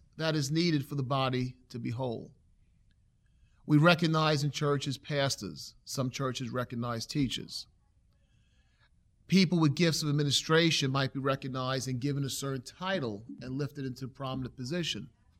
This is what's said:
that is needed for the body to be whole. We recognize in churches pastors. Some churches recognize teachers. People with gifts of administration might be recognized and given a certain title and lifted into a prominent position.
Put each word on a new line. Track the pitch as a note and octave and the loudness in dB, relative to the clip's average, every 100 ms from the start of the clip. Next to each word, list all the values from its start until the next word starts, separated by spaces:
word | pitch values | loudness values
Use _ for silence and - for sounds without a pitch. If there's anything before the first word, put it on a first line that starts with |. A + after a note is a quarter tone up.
| - - | -18 -4
that | D#3+ D#3 | 0 0
is | C3+ | 0
needed | D#3+ F3 D3+ C3 | 2 4 2 0
for | C#3+ | -4
the | |
body | B2 C3+ C3 B2+ B2+ - - | -2 0 0 0 -2 -6 -14
to | A#2+ | -8
be | B2 | -6
whole. | A#2+ C3 A2+ - - _ _ _ _ _ _ _ _ _ _ _ _ - | -4 -4 -6 -10 -20 _ _ _ _ _ _ _ _ _ _ _ _ 4
We | D3+ | 8
recognize | E3 E3+ E3 D#3+ D#3 D3+ C#3+ | 8 6 4 4 4 2 0
in | |
churches | - D3 C#3+ D3 B2 | 0 0 0 -2 -8
pastors. | - D3 C#3 - F#2+ C#2+ - - | -4 0 0 -2 -8 -10 -16 -18
Some | - - B2 | -12 -4 -4
churches | - C3 B2 B2 | -2 -4 -4 -6
recognize | B2 A#2+ A#2+ A#2+ A#2 - | -4 -4 -4 -4 -4 -4
teachers. | D3+ C3 - - - - _ _ _ _ _ _ _ _ _ _ _ _ _ _ _ - | -2 -2 -2 -8 -12 -14 _ _ _ _ _ _ _ _ _ _ _ _ _ _ _ 2
People | F#3 F3+ F3 | 4 6 4
with | D#3 C3+ | 4 4
gifts | E3+ - | 2 2
of | D3+ | 0
administration | C#3+ D3 C3 - D#3+ E3 - C3+ | 0 2 0 4 4 4 4 0
might | C3+ C3+ | 0 -2
be | C#3 | -2
recognized | C3+ C3+ C3+ C3 B2+ C3 B2+ | -2 -2 -4 -6 -4 -4 -4
and | B2 | -4
given | C#3+ C#3+ | -2 -2
a | C#3 | -2
certain | - C#3 C3+ | -4 -4 -6
title | - - F#3 F#3+ B2 G2+ A2+ C#3+ | -8 -10 -4 -2 -2 -6 -12 -14
and | B2+ C3 | -8 -4
lifted | D3 D3 C3 | -4 -6 -8
into | B2 C3 | -8 -12
a | |
prominent | - C3+ C3 B2+ - | -8 -8 -6 -8 -8
position. | B2 F3 D#3+ G#2 - _ _ _ | -6 -4 -4 -6 -8 _ _ _